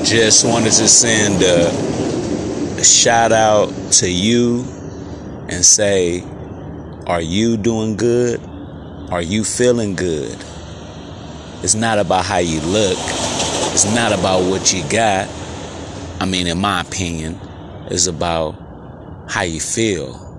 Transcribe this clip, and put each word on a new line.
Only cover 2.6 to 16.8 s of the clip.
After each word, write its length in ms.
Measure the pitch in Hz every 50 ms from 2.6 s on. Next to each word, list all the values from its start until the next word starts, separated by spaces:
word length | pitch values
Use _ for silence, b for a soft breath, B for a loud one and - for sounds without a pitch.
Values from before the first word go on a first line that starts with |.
| - - - -
a 40 | -
shout 480 | - - - - 123 117 117 117 113
out 380 | 110 110 110 107 107 104 98 - - - 95 92 87
to 140 | - - 92
you 560 | 90 90 95 110 117 120 120 120 120 120 127 131 - - - - - - - - - - - - - - - -
and 160 | - 90 87
say, 560 | - - - 104 101 101 95 90 87 85 90 92 - - - - - - - - - - - - - - - - -
are 120 | 87 85
you 380 | 85 80 85 101 113 117 117 110
doing 400 | 98 117 113 110 110 110 107 95
good? 420 | 107 120 120 120 123 120 117 - - - - - - - - - - - - - - -
Are 140 | - 87 87
you 200 | 82 98 110 107
feeling 520 | - - - 123 123 120 120 113 104 95
good? 420 | 76 87 90 80 76 67 57 57 - - - - - - - - - - - - - - - - - - - - - - - - - -
It's 100 | 92 -
not 240 | 110 113 117 110 104
about 280 | 101 80 95 92 90
how 120 | 92 104 92
you 240 | 90 85 80 78
look. 380 | 76 82 92 107 110 95 78 - - - - - - - - - - - - - - - -
It's 180 | - - 101 107
not 160 | 120 117 113
about 360 | 104 92 87 98 92 92 92 90
what 240 | 95 95 87 -
you 160 | - 92 82 71
got. 400 | 98 107 117 110 98 95 101 104 - - - - - - - - - - - - - - - - - -
I 40 | 92
mean, 200 | 95 92 92 90
in 140 | 87 82 87
my 220 | 98 104 98 90